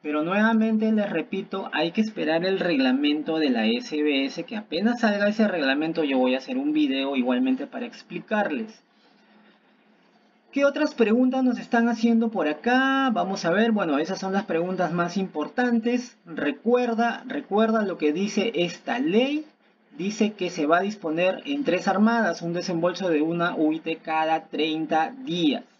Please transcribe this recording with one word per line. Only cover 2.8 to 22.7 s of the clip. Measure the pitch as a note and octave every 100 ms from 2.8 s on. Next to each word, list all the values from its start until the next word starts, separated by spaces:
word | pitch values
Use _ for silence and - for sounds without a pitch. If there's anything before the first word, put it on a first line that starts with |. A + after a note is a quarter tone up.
| C3 C3 D3 D3+ D3 D#3+
de | D3
la | A#2
S | A2 A#2+ B2 D3+
B | D3+ C#3
S, | C3+ E3+
que | E3 G#3+
apenas | - D#3 A3 A#3+
salga | A3 G3+ G#3
ese | G#3+ G#3
reglamento | F3+ C3+ C#3 D#3+ E3
yo | D3 C3
voy | B2+
a | C3
hacer | C3+ B2+
un | C#3+
video | D3+ D3 C3+ C3+
igualmente | C3+ B2 B2 C3 C3
para | - C3 A#2+
explicarles. | - - F3 - G#3+ G3+ C3+ A2+ - _ _ _ _ _ _ _ _ _ _ _ _ _ _ _ _ _
¿Qué | C#4
otras | C#4 C#4+ D4
preguntas | - G#3 A#3 B3+ B3+
nos | B3+ G#3
están | - A#3 A#3
haciendo | A3+ A#3 A3+ A3+
por | G#3 D3+
acá? | D3+ A#3 B3+ C4+ C4+ C4+
Vamos | G#3 F3+ G3
a | F3
ver, | F#3 A3+
bueno, | G#3 F3 C#3
esas | E3 F#3
son | F#3+
las | G3
preguntas | G#3 E3 F3+ F#3 E3+
más | E3+ E3+
importantes. | G3 F#3 D3+ - - B3 A#3 A#3 B3 - _
Recuerda, | E3+ D#3 C#4+ - A3 B3 B3 A3 A#3 -
recuerda | - C#3+ - G3+ A3 A3
lo | G3 E3+
que | D3+
dice | D#3 G3+ G#3+ E3+
esta | D#3 F3 - - A#2+
ley. | D3+ G#3 C4+ D4+ D4+ _ _ _ _ C#3+
Dice | F#3+ - G#3+
que | - F3+
se | E3+
va | D3 F3
a |
disponer | G3 G#3+ E3 D#3+ F#3 -
en | - C#4+
tres | C4 F3+ G3
armadas | F#3+ G#3+ A#3 G3 E3+
un | E3+
desembolso | F3 F3